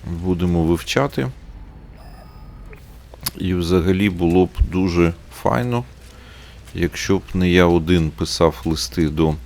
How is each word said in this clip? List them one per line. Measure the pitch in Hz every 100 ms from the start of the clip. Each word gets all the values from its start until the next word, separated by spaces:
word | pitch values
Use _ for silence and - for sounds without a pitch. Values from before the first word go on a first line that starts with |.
| -
Будемо | 85 90 90 90 87
вивчати. | 82 85 - 131 143 - 131 - - - - - - - - - - - - - - - - - - - - -
І | 90
взагалі | 90 82 90 85 92 101
було | 87 85 90 87
б | - -
дуже | 92 92 85 85 85 - -
файно, | - 120 123 120 123 - - - - - - - -
якщо | 90 85 - - 98
б | -
не | 92 90
я | 87 87
один | 87 78 87 78
писав | - 80 - 82 76
листи | 82 80 - - 78
до | 76 80 76